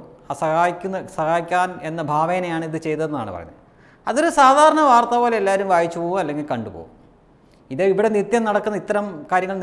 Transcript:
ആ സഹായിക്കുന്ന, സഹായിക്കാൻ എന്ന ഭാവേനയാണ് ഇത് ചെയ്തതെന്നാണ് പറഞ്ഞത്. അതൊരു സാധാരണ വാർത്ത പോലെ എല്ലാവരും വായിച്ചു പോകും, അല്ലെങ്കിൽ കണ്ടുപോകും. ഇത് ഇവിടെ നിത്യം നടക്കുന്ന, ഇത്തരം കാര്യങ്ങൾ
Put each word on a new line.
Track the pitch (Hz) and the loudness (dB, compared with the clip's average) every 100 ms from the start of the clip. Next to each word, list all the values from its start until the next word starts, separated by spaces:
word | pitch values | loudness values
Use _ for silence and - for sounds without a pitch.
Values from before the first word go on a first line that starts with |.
| - - - | -12 -16 -12
ആ | 143 | -6
സഹായിക്കുന്ന, | 160 160 175 175 190 190 139 - | -2 2 0 -2 -8 -8 -8 -6
സഹായിക്കാൻ | 156 170 165 180 180 175 156 | -2 -2 0 -2 -2 -4 -10
എന്ന | 165 151 | -6 -2
ഭാവേനയാണ് | 151 165 180 180 165 165 | 0 0 -2 -2 -6 -6
ഇത് | 160 160 | -6 -4
ചെയ്തതെന്നാണ് | 151 156 147 107 | -4 -4 -6 -8
പറഞ്ഞത്. | 90 82 - _ _ _ _ - | -10 -14 -20 _ _ _ _ -4
അതൊരു | 240 330 294 | 0 2 6
സാധാരണ | 262 277 311 311 294 | 6 8 6 6 6
വാർത്ത | 240 233 240 | 4 4 2
പോലെ | 240 226 | 2 2
എല്ലാവരും | 196 196 196 | 2 0 2
വായിച്ചു | 175 170 170 | 2 2 -2
പോകും, | 170 190 | -4 -2
അല്ലെങ്കിൽ | 160 147 147 | -2 -4 -4
കണ്ടുപോകും. | 123 107 85 80 - _ _ _ _ _ _ - | -6 -6 -12 -18 -20 _ _ _ _ _ _ -10
ഇത് | 131 190 | -2 0
ഇവിടെ | 185 214 208 | 2 2 0
നിത്യം | 196 233 226 | 0 0 0
നടക്കുന്ന, | 202 214 208 | -2 -2 -4
ഇത്തരം | - 208 208 160 143 | -4 -4 -4 -10 -4
കാര്യങ്ങൾ | 185 185 190 | -2 -2 -4